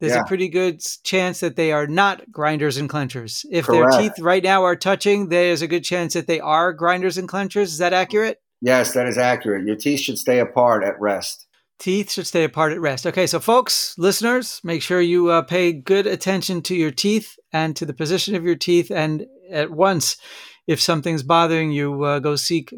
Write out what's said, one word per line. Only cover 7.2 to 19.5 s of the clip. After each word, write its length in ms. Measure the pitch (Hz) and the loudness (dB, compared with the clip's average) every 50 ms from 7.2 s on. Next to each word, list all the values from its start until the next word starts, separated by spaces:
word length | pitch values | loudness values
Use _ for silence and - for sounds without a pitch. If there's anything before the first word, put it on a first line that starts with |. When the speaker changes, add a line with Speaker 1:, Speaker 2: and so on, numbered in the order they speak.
| 180 180 | -6 -6
Speaker 1:
clenchers. 420 | - 190 196 185 - 208 208 175 | -4 -4 -4 -2 -2 -2 -2 -2
Is 60 | 156 147 | -2 -2
that 160 | 180 175 180 | 0 2 2
accurate? 480 | 185 185 180 196 208 220 220 - - _ _ _ _ | 2 2 2 0 0 0 0 -2 -6 _ _ _ _
Speaker 2:
Yes, 340 | - 123 127 127 123 127 - | 2 4 4 4 4 2 0
that 140 | 127 123 123 | 0 0 0
is 100 | 110 123 | 0 2
accurate. 480 | 123 123 123 - - 110 101 98 95 | 2 2 2 0 0 -2 -2 -2 -2
Your 120 | 104 110 107 | -2 -4 -2
teeth 240 | - 143 147 135 | -2 -2 -2 -2
should 160 | - - 117 - | -2 -4 -6 -4
stay 220 | - 147 127 123 | -2 0 2 2
apart 440 | 98 98 - 127 123 120 113 107 95 | 2 0 2 2 4 4 4 2 0
at 160 | 101 95 - | -2 -4 -2
rest. 480 | 104 104 98 92 87 - - - - _ _ _ _ _ _ - | -2 -2 -2 -2 -4 -8 -12 -14 -18 _ _ _ _ _ _ -8
Speaker 1:
Teeth 320 | - 185 185 202 202 - | -4 -2 0 0 -2 -4
should 160 | - 202 170 - | -6 -8 -6 -4
stay 160 | - 170 160 | -2 0 0
apart 280 | 151 - 151 160 156 | 0 0 0 0 0
at 80 | 156 175 | 0 -2
rest. 260 | 165 147 135 127 - | -2 -2 -2 -2 -4
Okay, 220 | 175 - 190 180 156 | -4 -2 0 0 0
so 120 | 170 165 | -2 -2
folks, 540 | - - 226 240 - - - - - - - - | 0 2 2 4 2 2 -2 -4 -4 -6 -4 -2
listeners, 640 | 165 196 196 - 214 233 247 254 240 - - - - | 0 0 2 2 0 0 0 0 -2 -4 -10 -10 -8
make 180 | 170 170 156 | -6 -6 -4
sure 200 | - - 180 180 | -2 0 2 2
you, 280 | 175 170 175 175 175 170 | 2 4 4 4 4 4
uh, 120 | 170 165 | 4 2
pay 320 | 160 - 170 180 180 175 165 | 2 0 0 0 2 0 0
good 340 | 143 - - 190 196 196 202 | -2 0 0 2 2 2 0
attention 540 | 190 175 - 190 190 185 - - 185 170 | -2 -4 -2 -2 -2 -2 -2 -4 -4 -4
to 140 | 160 - 185 | -4 -2 -2
your 160 | 175 160 156 | 0 0 0
teeth 460 | 131 - - 202 214 220 214 - - - _ _ | -2 -2 0 0 0 0 -2 -6 -12 -20 _ _
and 240 | - 156 160 160 147 | -4 -2 -2 -2 -4
to 100 | - 170 | -6 -8
the 80 | 156 139 | -8 -6
position 420 | - 160 147 180 185 - 196 208 | -6 -4 -2 -2 -2 -2 -2 -4
of 100 | 175 165 | -2 0
your 100 | 175 170 | 0 0
teeth. 340 | 165 - - 175 175 170 - | 0 0 2 2 2 2 0
And 360 | 202 170 156 156 156 151 - - - - - 190 | 0 -2 0 0 -2 -4 -6 -10 -18 -20 -16 -8